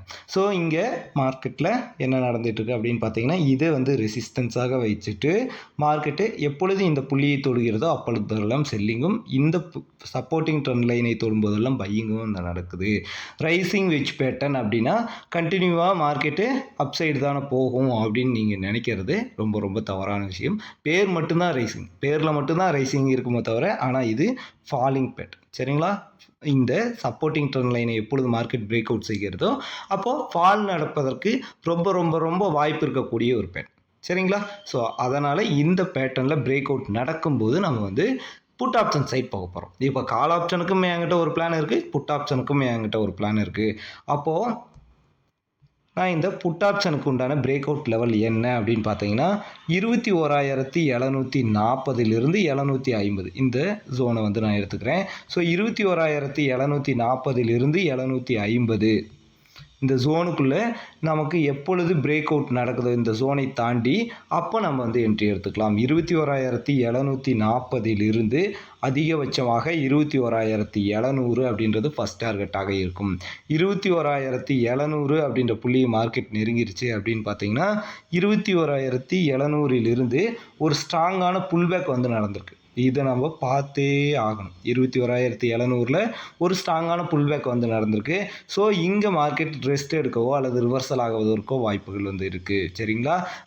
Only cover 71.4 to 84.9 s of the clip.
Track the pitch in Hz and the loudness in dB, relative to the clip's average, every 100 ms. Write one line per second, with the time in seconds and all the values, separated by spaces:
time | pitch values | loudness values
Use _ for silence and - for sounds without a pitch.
71.4 | 127 110 110 107 135 147 104 - 117 101 | 0 0 0 2 0 -2 -6 -4 -4 -4
72.4 | 95 98 98 98 90 90 101 90 - - | -4 -4 -2 -2 -2 -2 -2 -2 -6 -12
73.4 | - 156 190 196 196 170 147 143 135 127 | -4 0 2 2 2 2 2 0 -2 -4
74.4 | - 135 113 127 151 151 139 156 143 120 | 0 2 2 2 0 0 0 2 2 0
75.4 | 120 113 123 127 127 110 113 123 - 107 | 0 0 2 4 4 2 0 -2 -4 -2
76.4 | 110 117 104 92 123 107 104 113 107 104 | 0 0 -2 -2 -4 -2 -2 -2 -4 -4
77.4 | 104 117 190 208 - - - 175 202 214 | -2 0 0 0 -4 -12 -6 0 2 2
78.4 | 214 180 151 139 135 123 - 185 160 131 | 2 2 2 0 0 -2 -2 0 2 2
79.4 | 147 147 143 127 113 120 123 147 220 233 | 2 2 2 2 2 2 2 2 0 -4
80.4 | - - 156 147 - 165 175 190 180 185 | -12 -2 0 0 -2 0 0 2 0 0
81.4 | 180 170 175 180 175 127 123 113 104 98 | 0 2 2 2 0 0 0 0 -2 -4
82.4 | - - _ - 127 127 135 123 151 160 | -12 -20 _ 0 2 2 2 2 0 -2
83.4 | 131 139 139 143 139 143 143 143 110 104 | 0 0 0 0 2 2 2 2 0 -2
84.4 | 95 - 117 120 127 | -8 -8 -2 2 2